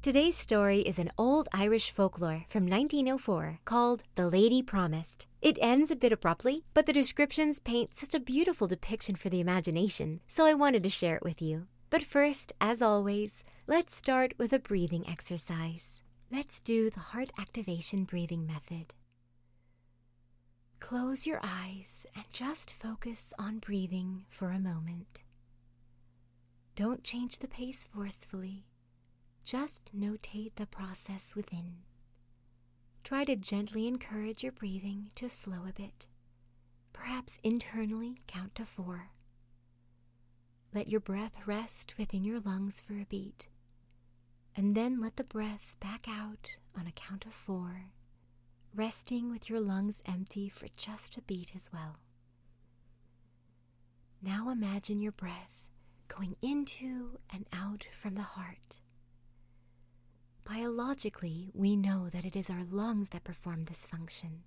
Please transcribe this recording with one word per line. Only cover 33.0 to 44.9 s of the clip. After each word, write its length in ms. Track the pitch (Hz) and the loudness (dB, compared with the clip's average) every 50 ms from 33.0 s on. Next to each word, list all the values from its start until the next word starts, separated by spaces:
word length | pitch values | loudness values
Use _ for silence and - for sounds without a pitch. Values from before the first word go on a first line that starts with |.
| - | -10
Try 200 | - 269 269 285 | -4 -2 -2 2
to 120 | 285 269 | 0 0
gently 520 | 202 190 - 202 202 208 214 208 220 220 | -2 0 -4 -2 -2 -4 -4 -4 -4 -2
encourage 560 | 240 247 247 - - 214 214 208 214 220 - - | -2 -2 -4 -6 -8 -8 -6 -6 -6 -8 -6 -8
your 80 | 262 | -8
breathing 580 | 254 - 226 202 190 190 190 202 202 202 208 208 - | -8 -8 -8 -8 -8 -6 -6 -6 -8 -8 -10 -12 -12
to 140 | - 247 247 | -10 -8 0
slow 320 | 247 - - 202 185 180 175 | 0 0 0 0 -6 -8 -8
a 60 | 185 - | -8 -10
bit. 320 | - 196 196 - - - - - - _ - - _ - - _ - - _ - _ _ _ - | -10 -10 -12 -12 -16 -18 -18 -18 -20 _ -20 -20 _ -20 -20 _ -20 -20 _ -20 _ _ _ -18
Perhaps 460 | - - 240 254 254 254 - - - | -12 -8 -6 -6 -6 -2 -2 -2 0
internally 800 | - 220 233 240 - - - 220 220 208 220 220 233 240 254 - - | 0 0 0 0 -2 -6 -6 -4 -4 -4 -4 -6 -6 -8 -10 -12 -16
count 260 | - - 180 185 202 - | -14 -12 -10 -12 -10 -10
to 100 | - 226 | -12 -12
four. 440 | - - - 185 180 180 175 180 - - - - - _ - - _ - _ _ _ _ _ _ _ _ _ _ _ _ _ - _ _ _ _ _ _ _ _ _ | -10 -10 -10 -8 -8 -8 -10 -12 -16 -20 -20 -20 -20 _ -20 -20 _ -20 _ _ _ _ _ _ _ _ _ _ _ _ _ -20 _ _ _ _ _ _ _ _ _
Let 180 | - 208 - - | -6 -6 -4 0
your 100 | 208 214 | -2 -2
breath 320 | 208 - 190 196 214 220 - - - | -2 -2 -6 -6 -6 -8 -10 -10 -6
rest 480 | 208 208 214 226 226 - - - - - | -4 -4 -4 -4 -4 -6 -6 -6 -8 -8
within 260 | - 214 - - 196 190 | -6 -6 -4 -2 -2 -2
your 180 | 208 226 240 | -2 -4 -4
lungs 380 | 208 202 190 190 196 202 196 - | -4 -4 -2 -2 -2 -4 -4 -6
for 140 | - - 208 | -8 -8 -8
a 140 | 202 202 - | -10 -8 -8
beat, 380 | - 196 190 202 - - - - - - - _ - - _ _ - - _ - - - _ _ - - _ - _ | -8 -8 -8 -10 -14 -16 -18 -18 -18 -20 -20 _ -20 -20 _ _ -20 -20 _ -20 -20 -20 _ _ -20 -20 _ -14 _
and 200 | - 196 202 208 | 0 2 2 4
then 260 | 220 226 247 | 2 2 0